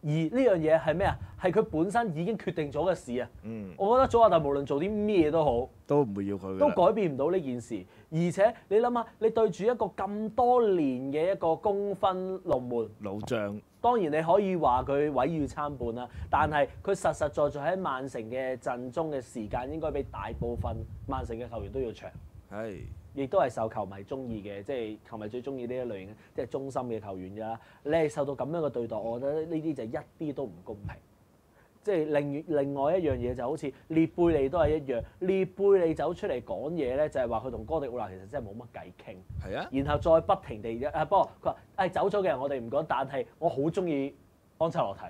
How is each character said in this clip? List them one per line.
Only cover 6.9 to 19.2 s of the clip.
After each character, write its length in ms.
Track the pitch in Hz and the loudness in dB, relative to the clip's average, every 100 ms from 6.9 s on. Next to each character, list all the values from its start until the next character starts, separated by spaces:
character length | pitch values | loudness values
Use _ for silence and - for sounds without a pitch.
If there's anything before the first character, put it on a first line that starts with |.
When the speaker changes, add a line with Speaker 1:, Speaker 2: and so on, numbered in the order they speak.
Speaker 1:
變 200 | 226 185 | 6 0
唔 40 | 131 | 2
到 140 | 147 | 0
呢 100 | 185 | 0
件 200 | 139 123 | -2 -6
事。 240 | 117 107 92 - - | -6 -8 -10 -20 -6
而 80 | 160 175 | 0 0
且 240 | 185 214 240 - | 4 2 2 2
你 80 | 208 | 2
諗 160 | 240 | 4
下， 120 | 240 220 - | 0 -4 0
你 120 | 220 | 2
對 200 | 220 220 | 4 2
住 140 | - | 2
一 40 | 202 | 0
個 180 | 240 208 | 0 -2
咁 440 | - 196 208 220 | -2 -6 -4 -4
多 360 | - 247 247 226 | 2 6 6 6
年 460 | 185 139 127 135 | 4 2 0 -2
嘅 200 | 147 175 | 0 0
一 20 | 190 | 2
個 180 | 170 | 2
功 400 | 160 214 202 202 | 2 0 0 -2
勳 460 | 196 196 185 185 190 | 0 0 0 -4 -6
龍 180 | 180 135 | -2 -2
門， 260 | 123 120 110 101 | 0 -2 -4 -6
Speaker 2:
老 200 | 104 101 | -8 -6
將。 400 | - 120 101 104 - _ | -2 -2 -2 -6 -12 _
Speaker 1:
當 180 | 233 247 | 2 2
然 100 | 165 | 2
你 160 | 151 160 | 0 4
可 140 | 190 | 4
以 160 | 196 185 | 4 2
話 260 | 147 123 | 4 2
佢 280 | 127 139 147 | 2 0 2
毀 140 | 135 135 | 2 0
譽 180 | 165 139 | 0 -4
參 280 | - 147 139 | -4 -6 -4
半 180 | 120 | -6
啦， 140 | 117 123 - - | -6 -10 -10 0
但 200 | 147 151 | 2 4
係 160 | 151 139 - | 2 0 -2
佢 100 | - | -4
實 200 | 196 175 | 0 0
實 180 | 151 151 | 0 -2
在 300 | 151 147 143 | 0 0 0
在 160 | 143 190 | -2 0
喺 20 | |
曼 300 | 175 131 135 | -2 -4 -6
城 120 | 123 | -8
嘅 340 | 110 127 131 127 | -6 -4 -4 -4
陣 340 | 143 123 127 | -6 -6 -6
中 220 | 123 160 | -4 -4
嘅 80 | 143 | -4